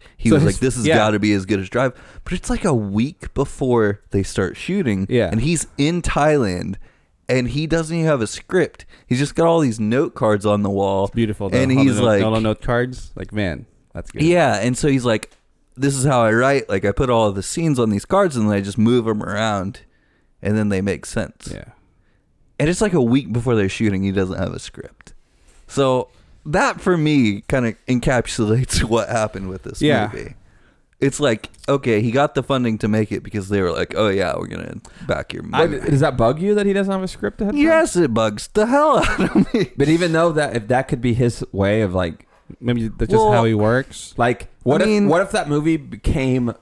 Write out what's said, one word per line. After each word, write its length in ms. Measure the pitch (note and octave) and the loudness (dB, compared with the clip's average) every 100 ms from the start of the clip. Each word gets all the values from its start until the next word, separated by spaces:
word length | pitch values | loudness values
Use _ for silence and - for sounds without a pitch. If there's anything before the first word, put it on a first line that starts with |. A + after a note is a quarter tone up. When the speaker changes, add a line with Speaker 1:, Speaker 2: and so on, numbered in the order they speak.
| - - | -20 -2
Speaker 1:
he 120 | - | 4
Speaker 2:
So 60 | D3 | 4
Speaker 1:
was 80 | |
Speaker 2:
his 100 | C#3+ F#2 | 4 2
Speaker 1:
like, 40 | |
"This 140 | C3 B2 | 0 0
has 80 | B2+ | 2
Speaker 2:
yeah. 80 | D3+ | 2
Speaker 1:
gotta 240 | G#2+ G#2 | 2 2
be 120 | G#2 | 2
as 120 | G2+ F#2+ | 0 0
good 140 | G2+ | -2
as 100 | F#2 | -2
Drive." 240 | A#2 C3 - - - | -2 -2 -4 -18 -16
But 100 | - | -8
it's, 160 | F3+ - | -6 -4
like, 160 | A#3 F#3+ | -2 0
a 80 | |
week 600 | B2 G2+ G#2 C#3 - - - | 0 0 0 -2 -4 -8 -4
before 680 | C#3 - C3 A#2+ G#2 G2+ _ | -4 -2 0 2 2 -2 _
they 140 | G2+ | -4
start 340 | F#2+ - F#2 - | -2 -2 -4 -4
shooting, 480 | - G3+ C#3 G2 F#2+ | -4 -2 -2 -2 0
Speaker 2:
Yeah. 200 | B2 F#2+ | 0 0
Speaker 1:
and 100 | A2 | 0
he's 260 | D3 E3 - - | 0 -2 -4 -4
in 240 | D3 F3 | -2 -2
Thailand, 760 | - D#3 D3+ D3+ G#2 F2+ F#2 G2 - _ _ _ - | -2 0 2 2 0 -2 -6 -10 -14 _ _ _ -4
and 220 | B2+ A#2+ | -2 -2
he 180 | C#3 D#3 | -4 -2
doesn't 280 | E3 D#3+ E3+ | -2 -2 -2
even 120 | D#3+ | 0
have 140 | C#3 | 0
a 40 | G#2+ | -2
script. 600 | - - F#3 D3+ - - - - | -8 -2 0 0 -6 -20 -12 -4
He's 140 | B2+ | -2
just 160 | C#3+ - | 0 2
got 100 | E3 | 2
all 140 | E3 | 4
these 200 | C#3 A2 | 2 0
note 360 | G#2+ B2 D#3+ - | 0 0 -2 0
cards 280 | A2 G#2 | 0 2
on 200 | G#2 G#2 | 2 2
the 80 | G2+ | 0
wall, 340 | G2 G2 G2 G2+ | 0 0 0 -2
Speaker 2:
It's 80 | |
beautiful, 360 | A2+ A2 G2+ G2 | -2 -2 -2 -2
though. 80 | B2 | 0
Speaker 1:
and 120 | C3 | 2
Speaker 2:
All 60 | C3 | 4
the 60 | |
Speaker 1:
he's 140 | C#3 G#2 | 2 2
Speaker 2:
note, 40 | A#2 | 2
Speaker 1:
like, 180 | G2+ | 2
Speaker 2:
all 80 | G#2+ | 2
the 60 | A2 | 0
note 220 | A2 G#2+ | 0 -2
cards, 480 | - A#2+ B2+ B2+ - - | -2 -2 -2 -8 -14 -14
like, 160 | F#2+ | -8
man, 360 | G#2+ F#2+ D2 - _ _ | -4 -4 -6 -12 _ _
that's 160 | - - | -14 -10
good. 140 | - | -2
Speaker 1:
Yeah, 320 | D#3+ F3 C#3 G#2 | 2 4 2 2
and 200 | A#2 B2 | -2 0
so 120 | D3+ | 2
he's 180 | C3+ A#2+ | 2 2
like, 240 | A2 - _ _ _ _ - | -2 -4 _ _ _ _ -4
"This 180 | C#3 C#3 | -2 0
is 80 | |
how 180 | C#3 B2+ | 2 4
I 80 | A2 | 4
write. 340 | A2+ C3+ C#3 - | 4 4 2 0
Like, 180 | G2 G2+ | -2 0
I 60 | |
put 200 | G2+ C3 | 0 2
all 200 | A#2 G#2+ | 2 2
the 120 | G2 | 0
scenes 340 | - - E3 B2+ | -6 -2 0 2
on 140 | A2+ | 2
these 140 | G2+ - | 0 0
cards, 300 | F#3+ F#3+ B2+ | 2 2 2
and 140 | G#2+ | 0
then 80 | G2+ | 0
I 40 | |
just 180 | G2 A2 | -2 2
move 280 | A2 B2 A2 | 4 4 0
'em 140 | G#2+ | -2
around, 600 | F2 G2+ A2 G2+ F#2+ - - _ _ _ _ _ | -4 -4 -2 -2 -4 -10 -18 _ _ _ _ _
and 160 | G2+ G#2+ | -2 0
then 120 | G#2 | 0
they 120 | F#2+ | 0
make 240 | G2 D#2+ - | -2 -4 -6
sense." 440 | A2+ F2 - - | -8 -8 -10 -16
Speaker 2:
Yeah. 120 | G1+ G1+ - _ _ _ _ _ _ _ - | -14 -16 -20 _ _ _ _ _ _ _ -4
Speaker 1:
And 120 | D3 | -2
it's, 120 | F3+ | 0
like, 120 | G#3+ | 0
a 80 | E3+ | 2
week 280 | A#2 C3+ - | 2 2 0
before 240 | A#2 B2 A2+ | -4 0 0
they're 140 | F#2+ | 0
shooting, 320 | - G#2+ F#2+ | 0 0 0
he 100 | G2 | 0
doesn't 260 | G2 F#2 - | 0 -2 -4
have 140 | F#2+ | -6
a 60 | - | -8
script. 540 | - - - - - - _ _ _ - - | -14 -18 -20 -20 -20 -20 _ _ _ -20 -8
So 400 | - C3+ B2+ - _ _ - D3+ | 0 2 0 -2 _ _ -18 -4
that, 340 | F3+ C4+ E3+ | 0 0 0
for 160 | F#3+ F3 | 0 2
me, 460 | D3+ D3 A2 G2+ - | 2 4 2 0 -2
kinda 280 | C3+ A#2 - - | -2 -2 -4 -4
encapsulates 960 | B2 D3 B2+ - - G#2+ A#2 B2+ - | -2 0 0 -2 -2 0 0 0 0
<laughs> 60 | A#2+ | 0
what 180 | A2+ - | 0 0
happened 420 | A2+ G#2+ F#2+ F#2+ | -2 -4 -6 -10
with 120 | F#2 | -10
this 180 | - - | -12 -2
Speaker 2:
Yeah. 260 | D3 B2+ G#2+ | 0 2 0
Speaker 1:
movie. 220 | - - - - _ _ _ _ - | -6 -14 -18 -20 _ _ _ _ -4
It's 200 | C#3 - | -2 0
like, 300 | C#3+ A2+ - - - | 0 0 -6 -8 -2
okay, 320 | C#3 C3 G#2+ | -2 0 0
he 80 | A#2 | 2
got 220 | B2+ D3 | 0 0
the 80 | C#3 | 0
funding 360 | A#2+ C3+ A#2+ G#2+ | -2 0 0 -2
to 80 | A2 | 0
make 240 | A2 G#2 | 0 0
it 100 | G2 | -4
because 240 | B2+ G#2+ F#2+ | -8 -8 -2
they 120 | G2+ | 0
were 100 | F2+ | 0
like, 220 | - F2 - | -2 -2 0
"Oh, 120 | G#2+ | 0
yeah, 240 | G2 F2+ - | 0 0 -4
we're 120 | - | -8
gonna 300 | - - - - - - | -10 -12 -14 -18 -10 -6
back 240 | - - | -6 -6
your 120 | - E2 | -12 -4
Speaker 3:
I, 140 | C3 E3 | 0 0
Speaker 1:
movie." 240 | C#3+ - | -2 0
Speaker 3:
does 80 | C#3 | 2
that 180 | D3 B2 | 2 2
bug 240 | A2+ D3+ | 0 0
you 140 | G3 G#3 | 0 0
that 100 | G3+ | 0
he 80 | |
doesn't 180 | G3 G3 | 0 -2
have 120 | F#3+ | -4
a 40 | F#3 | -6
script 320 | - G#3 - | -6 -8 -4
ahead 140 | G#3 | -2
of 20 | D4 | 2
time? 60 | |
Speaker 1:
Yes, 320 | D#4 D#4+ E4 F3 | 4 4 2 2
it 180 | D3+ A2 | 2 2
bugs 340 | A2 G#2 - | 0 -2 -4
the 120 | G#3+ A3 | 0 2
hell 320 | C#4+ D#4 A#3+ | 4 4 2
<laughs> 100 | - | 2
out 120 | - F#3 - | 0 2 2
of 180 | - | 2
me. 180 | A3+ - - | 0 0 0
Speaker 3:
But 100 | C#3+ | 2
even 220 | E3 F3 | 4 2
though 200 | D#3+ E3+ | 2 2
that, 240 | D3+ C#3+ A#2 | 2 0 -2
if 100 | G#2 | 0
that 180 | B2+ C3 | -2 0
could 140 | C3 | -2
be 120 | B2 | 0
his 300 | A#2 A#2+ - - | 2 0 0 -4
way 300 | F#2+ G2 G#2+ | 0 2 2
of, 120 | G2+ | 0
like, 320 | F2+ F2 D#2+ _ _ - - | 0 -2 -6 _ _ -20 -8
Speaker 2:
Maybe 280 | A#2+ A#2+ A2+ | -4 -2 -4
that's 240 | - A2+ | -4 2
just 100 | A2 | 4
Speaker 1:
Well, 80 | A2 | 4
Speaker 2:
how 120 | A#2+ A2+ | 4 4
he 80 | |
works. 600 | A2 G#2+ B2 C3+ - - - | 2 2 2 -2 -10 -8 0
Speaker 3:
like, 300 | A#2+ A#2+ - - | 0 0 -8 -6
what 180 | B2 C#3+ | 0 2
Speaker 1:
I 40 | G#3+ | 4
Speaker 3:
if, 40 | |
Speaker 1:
mean 180 | G#3 D3 | 4 4
Speaker 3:
what 140 | E3 | 2
if 80 | F#3+ | 0
that 160 | G#3+ D3 | -2 -2
movie 280 | D3 D#3 D#3+ | 0 0 -2
became 720 | C3 G2+ - C#3+ C3 B2+ A#2+ - | -4 -6 -2 0 0 0 -2 -6